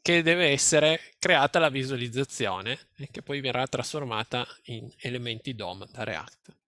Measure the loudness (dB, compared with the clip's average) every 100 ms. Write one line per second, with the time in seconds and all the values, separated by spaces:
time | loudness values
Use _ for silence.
0 | 2 4 4 4 4 4 4 6 4 2
1 | -4 _ 2 4 4 4 2 0 -4 -4
2 | -4 -4 -4 -2 -4 -2 -6 -8 _ -16
3 | -14 -12 -8 -6 -2 -2 -2 -4 -4 -6
4 | -4 -4 -4 -6 -6 -12 -12 -12 -12 -10
5 | -8 -6 -6 -8 -8 -8 -10 -10 -14 -10
6 | -8 -8 -10 -18 _ _